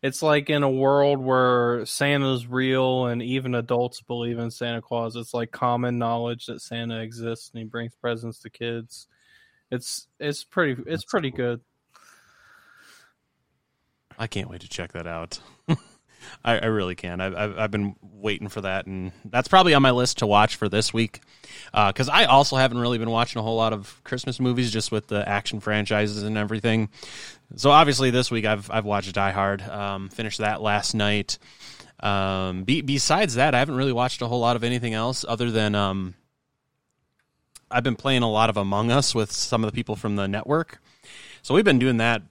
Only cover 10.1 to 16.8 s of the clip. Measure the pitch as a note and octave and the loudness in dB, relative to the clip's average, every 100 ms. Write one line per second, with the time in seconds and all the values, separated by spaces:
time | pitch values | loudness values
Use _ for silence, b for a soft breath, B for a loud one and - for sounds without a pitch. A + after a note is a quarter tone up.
10.1 | _ D3 C#3+ - - D#3+ B2 - B2 - | _ -8 -8 -6 0 0 0 -6 -8 -4
11.1 | A3 D3 B2+ B2 A#2+ _ _ _ b b | -4 -2 -4 -4 -4 _ _ _ b b
12.1 | b b b b b b b b b b | b b b b b b b b b b
13.1 | b _ _ _ _ _ _ _ _ _ | b _ _ _ _ _ _ _ _ _
14.1 | - A2+ - F#2+ F2 - - F2 F2+ E2+ | -12 -8 -6 -8 -12 -14 -10 -10 -10 -10
15.1 | E2 E2+ - - _ - E3 - _ _ | -10 -10 -14 -18 _ -2 -2 -2 _ _
16.1 | B B B A#2+ A#2 A2 A2 | B B B 0 0 2 0